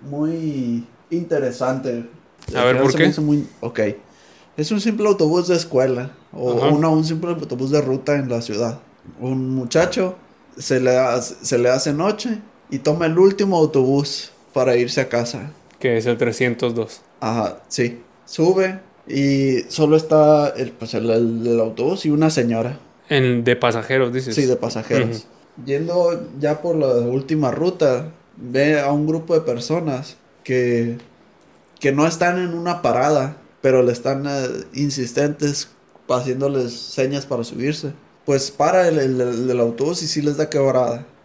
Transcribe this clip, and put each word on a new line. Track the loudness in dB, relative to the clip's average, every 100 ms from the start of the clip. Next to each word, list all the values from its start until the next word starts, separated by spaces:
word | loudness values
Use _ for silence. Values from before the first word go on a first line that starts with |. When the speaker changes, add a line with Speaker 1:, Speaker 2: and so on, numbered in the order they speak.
Speaker 1:
muy | -10 -4 -4 -2 -4 -4 -2 -4 -6 -16 -6
interesante. | -6 -2 -2 -2 -2 -2 -2 -4 -6 -8 -16 _ _ -8 0
Speaker 2:
A |
ver, | 2 4
Speaker 1:
El |
final |
Speaker 2:
¿por | 2
Speaker 1:
se | 4
Speaker 2:
qué? |
Speaker 1:
me | 2
hizo | 2
muy, | 0 0 -2 -10
ok. | -10 -4 -4 -4 -14 -20 -20 -20 -16 -8
Es | -4
un | -2
simple | -2 0 2
autobús | 2 2 2 2
de | 0
escuela, | 0 0 2 0 -6 -14 -18
o | -6 -2 2
Speaker 2:
Ajá. | 4
Speaker 1:
una, | 4 4
un | 2
simple | 0 -2 -4
autobús | -6 -6 -6 0
de | 0
ruta | 0 -2 -2 -2
en | -2
la | -4
ciudad. | -4 -4 -4 -6 -16 _ -20 -10
Un | -6 -4 -2
muchacho | -4 -2 0 0 0 -4 -4 -18 _ _ -12
se | -2 0
le | 4 4
ha-, | 2 0
se | -4 -10 -2 0
le | 2
hace | 2 0
noche | -2 -2 -2 -4 -6 -10 _ -10
y | -4
toma | -2 0 2
el | 6
último | 4 4 2 2
autobús | 2 4 4 2 0 -6 -12 -20 _
para | 0 2 2
irse | 2 -2
a | -2
casa. | -2 -4 -6 -12 -16 -20 -4
Speaker 2:
Que | 0 0
es | 0
el | 0
trescientos | 0 0 -2 0 -2
dos. | -2 -6 -10 _ -8
Speaker 1:
Ajá, | -4 -2 -2 -6 -10
sí. | -4 -4 -4 -20 _
Sube | -12 0 2 4 2 -2 -14 _ -8
y | 0 2 2 2 0 -2
solo | 0 4 4
está | 4 6 8 6 4
el, | -2 -8
pues, | -8 -6
el, | -4 2
el, | 2 2 0 0
el | 2
autobús | 0 0 -2 0 0
y |
una | 2 4
señora. | 2 0 0 -2 -6 -16 _ -2
Speaker 2:
En, | 2 2 2
de | 2 2
pasajeros, | 2 0 0 0 0
dices. | -2 -4
Speaker 1:
Sí, | 0 0
de | 0
pasajeros. | -2 -6 -2 0 0 -4
Speaker 2:
Ujú. | -12 -20 _ -16
Speaker 1:
Yendo | -6 -4 0 2 2 0 -8 -4
ya | -2 -2
por | -2 0
la | 2
última | 2 0 -2 -2 0 0
ruta, | 0 -2 2 2 2 -4 -14 _ -16
ve | -4 2 2 2
a | 2
un | 0 0
grupo | -2 0
de | 0
personas | 0 -4 -2 -2 -2 -6 -8 -18 _ _
que, | -2 0 2 2 0 -4 -14 _ _ _ _ _ _ -4
que | 0
no | 2 2
están | 2 0 0
en | -2
una | -4 -4 -2
parada, | 0 2 2 2 0 -8 -20 _
pero | 2 4
le | 4
están, | 2 -2 -4 -4
eh, | -4 -4 -6 -8
insistentes, | -4 -4 -2 -4 0 0 0 -2 -2 -8 _ _ -14 -2
haciéndoles | -2 0 -2 0 0 -2
señas | -6 -10 -2 -2 -2 -4
para | -6
subirse. | -6 -4 -4 -4 -8 -12 _ _
Pues | -2 0 -2
para | 0 2 4 4
el, | 2
el, | 2 0
el | 0 -2 0
del | 0
autobús | 0 0 -2 -2
y | -4
sí | -2
les | -2 0
da | -2
quebrada. | 2 2 2 0 -2 -10 -20